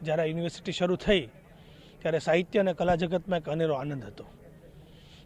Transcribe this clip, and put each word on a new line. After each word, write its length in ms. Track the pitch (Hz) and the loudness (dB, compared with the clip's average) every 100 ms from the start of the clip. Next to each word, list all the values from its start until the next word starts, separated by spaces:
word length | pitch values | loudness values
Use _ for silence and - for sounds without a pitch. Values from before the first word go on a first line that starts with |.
જ્યારે 180 | 156 156 | -2 0
આ 40 | 156 | 0
યુનિવર્સિટી 460 | 165 170 - 202 | 0 -4 -6 -6
શરૂ 240 | 160 180 180 | -2 0 0
થઈ 340 | - 190 113 - - - - - - - | 2 2 2 -14 -20 -20 -20 -20 -20 -8
ત્યારે 220 | 165 160 | -2 0
સાહિત્ય 400 | 170 170 185 214 | 2 2 2 2
અને 140 | 190 | 2
કલા 220 | 160 175 170 | 2 2 2
જગતમાં 440 | 175 175 196 170 | 2 -2 -2 -2
એક 100 | 151 | -2
અનેરો 240 | 156 160 | 0 0
આનંદ 300 | 139 147 139 | 0 -4 -8
હતો. 220 | 101 - - - - - - - - - - - | -10 -16 -18 -20 -20 -20 -20 -20 -20 -20 -20 -20